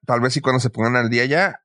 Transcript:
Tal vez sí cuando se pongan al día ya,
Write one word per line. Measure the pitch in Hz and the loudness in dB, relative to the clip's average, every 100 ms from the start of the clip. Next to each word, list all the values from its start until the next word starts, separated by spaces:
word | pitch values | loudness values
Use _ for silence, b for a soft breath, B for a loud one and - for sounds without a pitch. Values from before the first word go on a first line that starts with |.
| - | -4
Tal | 120 | -2
vez | 127 | 0
sí | 143 | -2
cuando | 135 127 | 0 0
se | 120 | 0
pongan | 110 113 123 | -2 0 2
al | 117 | 0
día | 120 127 | 0 0
ya, | 156 190 - | 0 0 -4